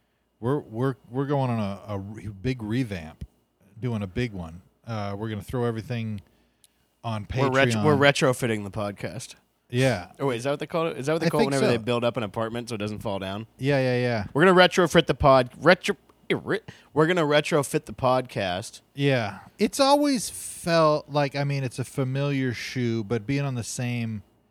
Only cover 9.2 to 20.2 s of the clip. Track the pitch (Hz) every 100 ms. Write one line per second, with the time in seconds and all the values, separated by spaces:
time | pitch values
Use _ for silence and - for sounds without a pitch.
9.2 | - - _ _ - 123 131 98 85 -
10.2 | 139 117 135 147 151 170 165 - 131 160
11.2 | 170 151 139 139 127 117 110 120 117 120
12.2 | 104 113 113 117 117 110 107 104 110 98
13.2 | 95 101 113 - 135 139 131 123 123 113
14.2 | 101 139 185 180 180 - 170 170 - 143
15.2 | 147 131 123 - 139 180 - - _ _
16.2 | - 131 90 185 - - _ 139 160 180
17.2 | 147 147 - 156 135 151 - - 127 127
18.2 | 123 117 95 90 - - _ 139 143 131
19.2 | 101 95 - - 208 - 269 285 294 254